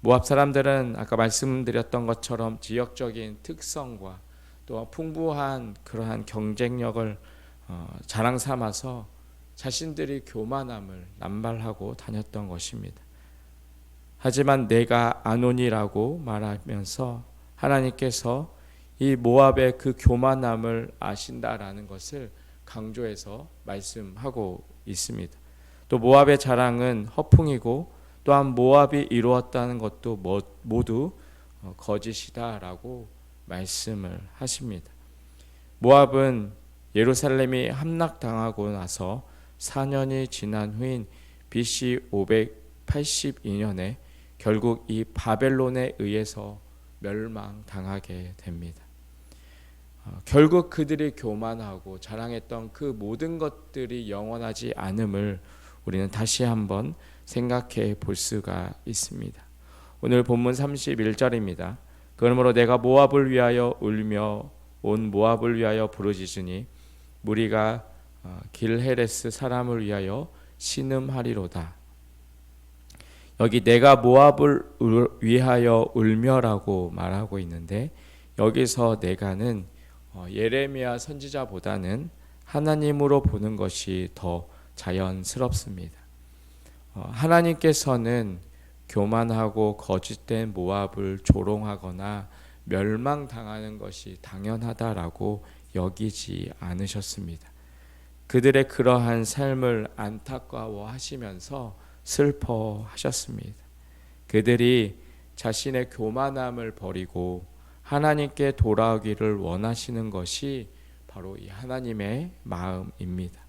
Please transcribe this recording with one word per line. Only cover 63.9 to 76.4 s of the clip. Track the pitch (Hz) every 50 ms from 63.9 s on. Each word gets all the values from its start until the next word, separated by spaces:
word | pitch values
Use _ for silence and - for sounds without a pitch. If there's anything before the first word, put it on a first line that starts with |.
| 110 107 107 107 104 104 107 107 104 104 - - - - - - - -
온 | - 104 104 110 110 107
모압을 | 98 98 107 110 117 110 113 117 117 113
위하여 | 113 110 107 110 110 107
부르짖으니 | - - 101 101 104 92 95 87 - 98 92 90 90 95 120 - - - - - - - - - - -
무리가, | - 104 107 107 113 107 110 110 107 110 113 117 117 - - - - - - - -
어, | 90 90 90 - -
길헤레스 | - - 113 110 113 117 123 135 127 120 120 113 - - - 120
사람을 | 110 - 135 131 123 123 123 123 120 117 107
위하여 | 101 104 101 98 95 101 127 156 - - - - - - -
신음하리로다." | - - - 139 135 135 135 131 131 135 135 127 120 120 117 104 92 87 - 90 82 82 - - - - - - - - - - - - - - - - - - - - - - - - - - - - - - - - - -
여기 | 113 117 104 120
"내가 | 95 113 117 120 123 139 139
모압을 | 127 120 123 127 135 143 147 143 - 147 147 143 - - - - -
울-, | 120 113 110 117 120 - - -
위하여 | - 110 117 123 127 127 123 120 120 120 117 113 113 - -
울며"라고 | 120 110 110 110 110 117 131 131 131